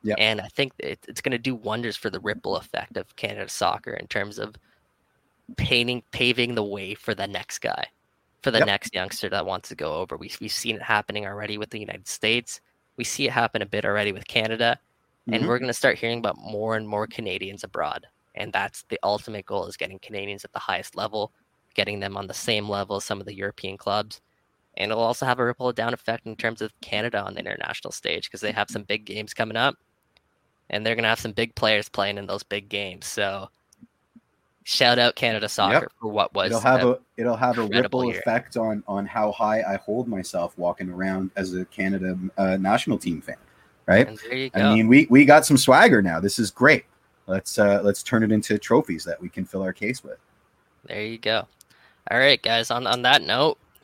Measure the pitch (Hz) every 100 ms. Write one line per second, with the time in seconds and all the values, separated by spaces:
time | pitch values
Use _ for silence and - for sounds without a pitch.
0 | 107 101 110 107 98 - 139 _ - -
1 | - - - 123 120 123 101 107 117 101
2 | 107 92 98 104 - 90 - - - -
3 | - - 110 104 101 - 90 104 - 113
4 | - 110 101 107 107 107 _ _ _ _
5 | _ _ _ _ - - - 123 120 123
6 | - - 123 120 120 120 104 101 95 104
7 | - 101 101 98 - - - - - _
8 | _ _ _ _ - 113 156 101 - 95
9 | 92 - 101 101 85 92 - - 76 78
10 | 90 - 82 - 107 - 117 107 113 107
11 | - 104 101 101 107 104 107 113 101 98
12 | 98 - 110 117 120 - _ _ _ -
13 | 117 - 135 120 117 - 101 104 104 101
14 | 104 98 - - 110 117 117 120 _ _
15 | _ _ - 117 - 123 127 117 139 -
16 | 117 117 110 - - 104 110 110 107 104
17 | 110 - 107 95 98 98 - - 76 -
18 | _ _ _ - 104 95 98 - - -
19 | 98 104 - 104 - 101 87 - - 190
20 | - 104 101 101 - - - 90 - -
21 | 104 107 104 _ _ _ _ - 101 104
22 | 98 98 98 - - 107 104 101 98 101
23 | - 101 98 98 98 - 95 98 - 104
24 | 107 - _ _ _ _ _ - 101 110
25 | 113 123 131 123 120 120 127 120 117 120
26 | - 113 - 110 117 113 110 _ - 107
27 | 117 107 98 98 - 98 - - - -
28 | - 85 - - 107 104 104 110 104 107
29 | 107 101 104 - 113 110 135 - _ _
30 | _ _ _ _ _ _ _ 104 107 113
31 | 113 113 113 104 113 - 110 107 - -
32 | 101 101 98 98 - 101 101 101 98 90
33 | - - 101 98 95 _ _ _ - _
34 | _ - _ _ _ _ - - 123 123
35 | 120 - 123 107 104 - 101 127 - _
36 | 113 107 98 - 95 113 120 131 123 127
37 | _ - 117 113 127 120 110 101 104 127
38 | 123 95 - 117 - - 110 104 - 101
39 | 101 113 107 104 107 110 101 98 - 110
40 | 120 101 90 90 87 - 87 87 92 90
41 | 95 95 95 98 92 92 92 - 95 98
42 | 92 92 92 - 95 95 95 110 - 104
43 | - 82 - - _ _ _ _ - 95
44 | 120 107 113 127 131 95 101 110 113 131
45 | 156 127 139 110 - 135 - 131 233 127
46 | 92 82 98 - 107 - 127 139 - _
47 | _ _ - 95 - - 104 101 101 98
48 | - 117 110 107 - 107 - 117 - 82
49 | 87 80 90 - 92 95 95 - 104 127
50 | - - _ _ _ _ _ _ - 110
51 | 107 113 110 110 - _ _ _ _ _
52 | - 113 135 131 - 117 113 120 127 123
53 | 123 139 76 117 156 - _ _